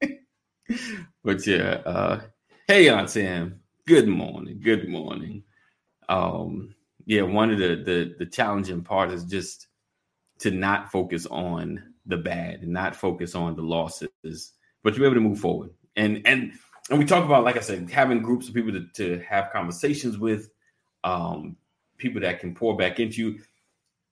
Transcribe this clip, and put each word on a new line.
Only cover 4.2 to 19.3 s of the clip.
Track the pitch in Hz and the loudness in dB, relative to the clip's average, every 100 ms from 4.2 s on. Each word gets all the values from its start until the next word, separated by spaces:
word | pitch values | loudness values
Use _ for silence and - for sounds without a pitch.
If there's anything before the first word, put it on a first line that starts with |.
| 82 - - 104 | -4 -8 -12 -4
Good | 110 104 87 | 0 2 0
morning. | 85 76 73 80 98 - _ _ _ _ _ - | -6 -6 -8 -10 -12 -16 _ _ _ _ _ -2
Um, | 92 87 87 87 85 - - _ _ - | 0 0 -2 -6 -8 -12 -18 _ _ 0
yeah, | 107 | 2
one | 90 104 113 | 4 4 4
of | 104 | 4
the, | 90 82 | 2 0
the, | 80 87 85 - | 0 0 0 -6
the | 87 | -6
challenging | - 110 101 95 87 | -2 0 -2 -4 -8
part | 87 107 90 | -2 0 0
is | 90 | -2
just | 87 95 87 - - _ _ _ _ _ _ - | -6 -6 -8 -14 -20 _ _ _ _ _ _ -6
to | 107 | -4
not | 92 98 101 - | 0 0 0 0
focus | 98 87 85 87 | -2 -2 -4 -6
on | 73 90 82 82 80 - _ | -6 -4 -6 -6 -10 -14 _
the | - 87 | -6 -6
bad | 85 87 85 82 | -4 -6 -8 -10
and | 85 | -8
not | 90 95 | -4 -4
focus | - 95 87 85 | -4 -4 -4 -6
on | 90 85 78 | -4 -4 -4
the | |
losses, | 80 82 82 - 76 - 80 80 - _ _ _ | -4 -2 -2 -6 -12 -12 -14 -14 -16 _ _ _
but | 110 | 0
to | 107 | 4
be | 139 | 6
able | |
to | 123 | 6
move | 110 98 | 4 2
forward. | 87 82 80 - _ 107 | -2 -2 -6 -18 _ -2
And, | 107 104 104 | 0 2 4
and, | 131 117 - _ - - | 4 0 -10 _ -20 0
and | 147 | 2
we | 147 | 6
talk | 180 | 4
about, | 151 135 | 6 6
like | 120 120 | 6 2
I | |
said, | 110 92 87 | -2 -6 -2
having | 143 131 117 | 0 2 2
groups | 113 120 - | 2 -2 -2
of | |
people | 117 110 | -4 -2
to, | 95 87 - | -4 -8 -6
to | 92 87 | -4 -4
have | - | -2